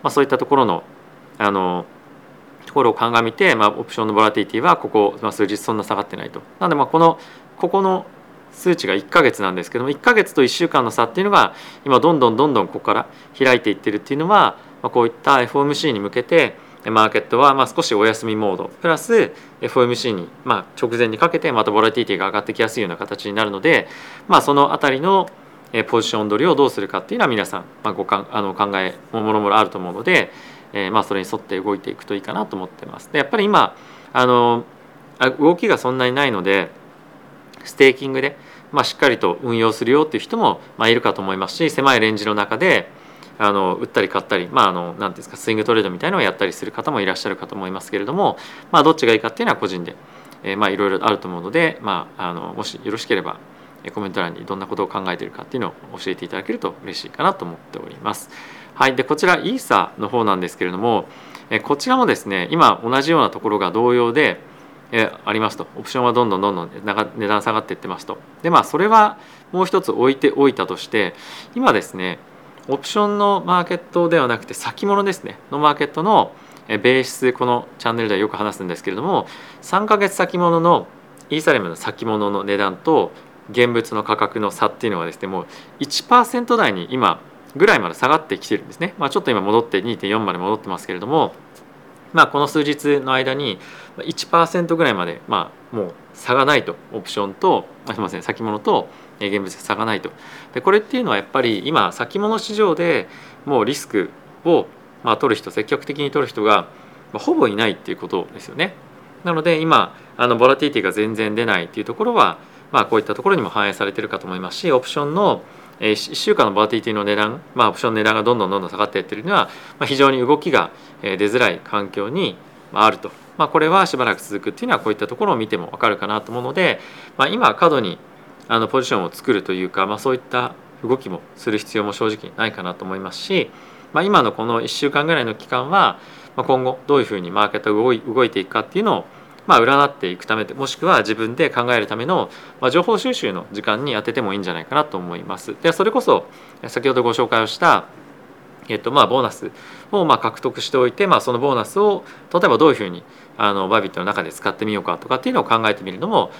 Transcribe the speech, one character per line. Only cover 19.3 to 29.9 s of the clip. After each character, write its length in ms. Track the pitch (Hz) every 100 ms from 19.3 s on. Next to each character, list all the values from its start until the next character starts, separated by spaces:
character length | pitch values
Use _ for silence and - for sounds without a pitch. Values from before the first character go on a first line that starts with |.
| - - -
エ 80 | 123
フ 120 | 131
オ 20 |
ー 40 | 120
エ 20 |
ム 60 |
シ 160 | 120 127
ー 20 |
に、 160 | 98 85 -
ま 120 | 131 107
あ、 60 | - -
直 100 | 117 117
前 100 | 117
に 100 | 107
か 100 | 170
け 80 | 165
て 120 | 160
ま 120 | 117
た 60 | 107
ボ 100 | 107
ラ 100 | 110
テ 120 | 117
ィ 20 |
リ 20 | 113
テ 80 |
ィ 40 | 90
が 80 | 95
上 40 |
が 60 | 104
っ 40 |
て 100 | 101
き 80 | 107
や 60 | 113
す 100 | 123
い 40 |
よ 60 | 98
う 20 |
な 60 | -
形 300 | 101 101 104
に 60 |
な 120 | 101
る 60 | 107
の 100 | 98
で、 280 | 143 135 - - - - -
ま 100 | 165
あ、 20 |
そ 120 | 139
の 180 | 143 143
あ 60 | 147
た 120 | 143
り 100 | 131
の、 280 | 175 196 175 - - - -
え 80 | 113
ー、 40 |
ポ 160 | 110 117
ジ 80 | 110
シ 80 | 110
ョ 60 |
ン 60 | 107
取 140 | 104
り 40 | 170
を 80 |
ど 120 | 143 135
う 40 |
す 100 | -
る 80 | 98
か 100 | 98
っ 60 |
て 100 | -
い 20 | 240
う 20 |
の 60 |
は 40 | 175
皆 180 | 110 95
さ 120 | 95
ん、 60 | 90 -
ま 80 | 107
あ、 20 |
ご 120 | 101
か 140 | 95 98
ん-、 80 | 98
あ 100 | 113
の、 120 | 101
考 160 | 92 101 98
え 180 | 92 - -
も 100 | 113
も 100 | 107
ろ 80 | 107
も 80 | 101
ろ 80 | 107
あ 80 |
る 60 | 98
と 80 | 101
思 120 | 90